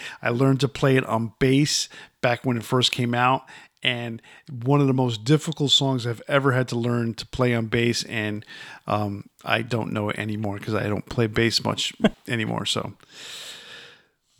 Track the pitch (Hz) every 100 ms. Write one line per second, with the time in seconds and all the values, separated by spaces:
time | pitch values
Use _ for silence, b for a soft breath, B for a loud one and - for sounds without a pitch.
0 | B B 120 120 135 135 131 - 143 131
1 | - 113 113 - 131 135 151 - - B
2 | B _ 127 120 131 120 - 127 120 -
3 | 120 120 123 131 - B B B 127 120
4 | 120 113 B B B 127 120 143 135 131
5 | 127 110 110 151 - - 143 - 135 131
6 | 117 113 - 143 135 123 127 120 120 120
7 | 117 107 - - 123 120 113 117 120 113
8 | - 117 107 104 - B B B - 104
9 | 104 101 - _ - 113 113 117 110 110
10 | 104 - 107 107 107 101 104 107 104 104
11 | - - 113 110 117 - 110 104 - -
12 | 214 - - 117 110 113 101 113 107 -
13 | B B B B B B B B B B
14 | B B _